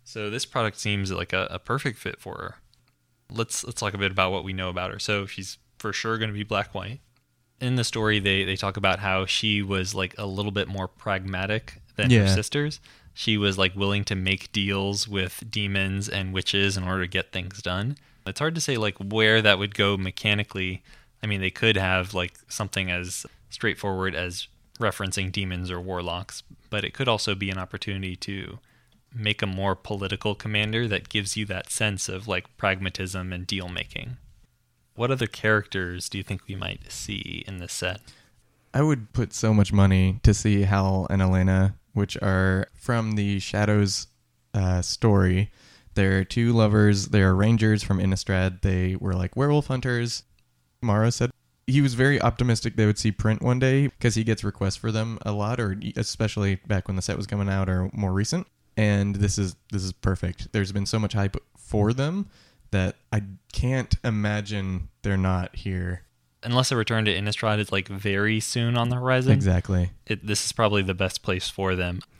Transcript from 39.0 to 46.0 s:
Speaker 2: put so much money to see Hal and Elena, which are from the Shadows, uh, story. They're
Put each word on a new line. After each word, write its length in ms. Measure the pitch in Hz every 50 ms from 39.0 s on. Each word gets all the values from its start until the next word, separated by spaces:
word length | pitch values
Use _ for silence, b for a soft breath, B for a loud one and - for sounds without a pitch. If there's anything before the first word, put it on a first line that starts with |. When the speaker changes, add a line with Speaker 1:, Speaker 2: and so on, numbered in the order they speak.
| 110 - -
Speaker 2:
put 200 | 120 117 - -
so 200 | - - 110 110
much 200 | 107 101 - -
money 460 | 101 98 98 95 92 92 95 98 107 -
to 100 | - 101
see 280 | - - 107 104 101 98
Hal 440 | 98 101 98 95 95 95 92 92 -
and 120 | 95 98
Elena, 540 | 95 92 92 92 92 95 95 92 95 98 98 - _ _ -
which 240 | 104 101 - - -
are 460 | - 101 95 92 95 95 92 92 104 - -
from 380 | - - - 120 117 113 110 107
the 260 | 104 101 101 101 98
Shadows, 680 | 92 - - 104 104 104 104 104 101 98 95 - - - _ _ _ _ _ _ _ _ -
uh, 280 | 104 95 92 92 90
story. 720 | 87 - - - - 113 101 98 92 90 90 92 98 b b b b b b b b b -
They're 280 | -